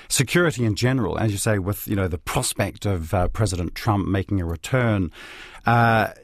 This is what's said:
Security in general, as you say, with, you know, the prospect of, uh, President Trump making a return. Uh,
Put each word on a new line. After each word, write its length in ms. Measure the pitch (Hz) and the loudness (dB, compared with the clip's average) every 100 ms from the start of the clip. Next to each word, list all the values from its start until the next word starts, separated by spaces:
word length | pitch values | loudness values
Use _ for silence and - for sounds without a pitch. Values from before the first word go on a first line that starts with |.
| - | -2
Security 580 | - 120 175 170 123 | 0 2 2 2 2
in 120 | 113 98 | 0 2
general, 420 | 123 131 90 78 | 2 2 0 0
as 140 | 110 | -2
you 60 | 101 | 0
say, 200 | 113 104 | 0 0
with, 300 | 90 101 - | 0 -4 -2
you 80 | 101 | -2
know, 100 | 92 | -2
the 120 | 85 | -4
prospect 680 | - 143 - - 98 - 104 | -4 -2 -2 -2 -4 -4 -2
of, 260 | 90 80 | -2 0
uh, 140 | 98 87 | 0 2
President 480 | - 101 90 82 | 2 0 0 -4
Trump 320 | - 117 101 82 | -4 0 0 0
making 340 | 98 - 98 | -2 -2 -2
a 40 | |
return. 680 | 85 82 - 131 117 104 82 - - - - - | -2 -6 -2 0 2 0 -2 -6 -18 -18 -18 -6
Uh, 440 | - 117 117 113 101 - | 2 4 6 4 2 -4